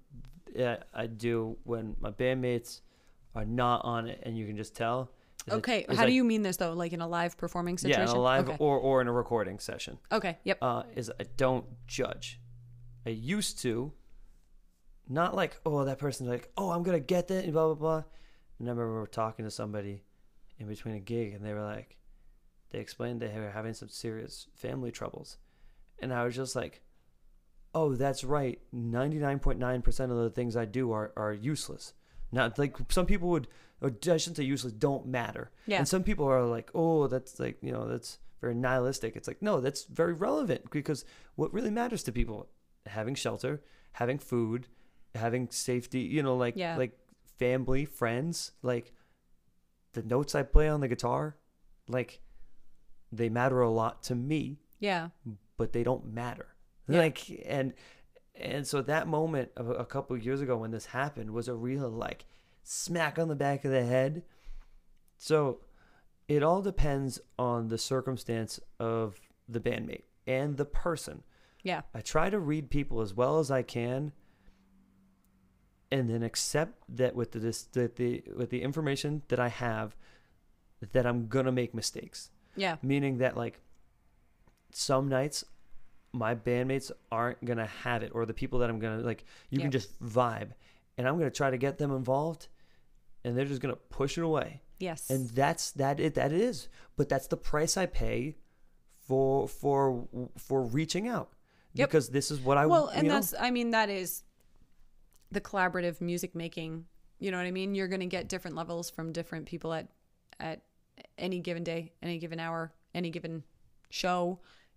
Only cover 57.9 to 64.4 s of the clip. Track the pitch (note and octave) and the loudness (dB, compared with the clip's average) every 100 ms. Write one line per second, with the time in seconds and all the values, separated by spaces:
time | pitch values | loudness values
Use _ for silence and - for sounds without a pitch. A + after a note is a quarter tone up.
57.9 | - - - _ - - C#3+ C3+ C#3+ B2+ | -20 -20 -20 _ -12 -6 -6 -2 -2 2
58.9 | D#3 D#3+ D3+ E3 D3 A#2+ - A#2 A#2+ - | 0 2 0 0 0 -2 -6 -4 -4 -4
59.9 | C3+ - B2 A#2 C#3 C3+ A#2 A2+ A2+ - | -6 -4 -4 -2 -2 0 -2 -2 -6 -6
60.9 | B2 C#3+ A#2+ G#2+ A2+ A#2 A#2 B2 C#3 B2+ | -4 -4 -4 -6 -4 -4 -4 -2 -2 -4
61.9 | A2+ G#2 - - - _ _ - - - | -4 -6 -8 -14 -20 _ _ -12 -8 -4
62.9 | F3 D#3 D3 E3 C#3+ C#3 C#3 C#3 C3 A#2+ | 0 0 0 0 2 0 0 2 2 4
63.9 | B2+ C3+ D#3+ - - | 4 2 -2 -10 -18